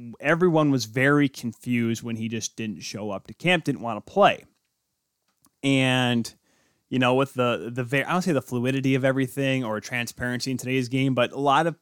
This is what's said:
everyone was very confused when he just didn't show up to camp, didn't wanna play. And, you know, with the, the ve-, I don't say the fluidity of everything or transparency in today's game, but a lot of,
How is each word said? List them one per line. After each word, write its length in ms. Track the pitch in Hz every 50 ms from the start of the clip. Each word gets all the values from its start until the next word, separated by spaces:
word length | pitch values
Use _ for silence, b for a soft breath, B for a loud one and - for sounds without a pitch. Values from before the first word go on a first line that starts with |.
| 120 117 110 -
everyone 500 | - 143 165 165 185 180 156 156 151 147
was 140 | 135 127 107
very 420 | 107 110 127 131 143 147 147 143
confused 760 | 135 - - - 117 110 - - 123 123 120 117 113 117 - -
when 120 | 117 113
he 140 | 110 113 113
just 260 | 117 113 - - -
didn't 260 | - 113 107 92 78
show 300 | 113 - - 101 104 104
up 160 | 95 98 -
to 60 | - 107
camp, 300 | - - 175 180 165 -
didn't 180 | 143 127 80
wanna 180 | 110 117 107 104
play. 460 | - - - 196 202 147 85 - - _ _ _ _ _ _ _ _ _ _ _ _ _ _ _ _ _ _ _ _ _ _ _
And, 720 | - 139 135 135 131 131 127 127 127 120 120 117 113 - - _ _ _ _ _ _ _ _ _ _ _
you 100 | 131 127
know, 160 | 127 123 127
with 180 | 131 135 - -
the, 360 | 127 123 120 117 82 87 117 120
the 100 | 127 123
ve-, 200 | 117 139 139 131
I 100 | - 165
don't 80 | 185
say 100 | 175 185
the 100 | 151 127
fluidity 540 | - - 123 120 120 131 131 135 131 135 135
of 80 | 131 131
everything 640 | 135 131 135 135 127 - 143 139 135 131 131 127
or 160 | 110 107 107
transparency 680 | - - 127 120 120 - - - 120 123 123 120 - 131
in 60 | 131
today's 300 | 120 123 127 131 135 123
game, 260 | 113 131 131 135 139 127
but 200 | 123 120 107 -
a 60 | 135
lot 280 | 139 143 135 151 165
of, 80 | 170 151 -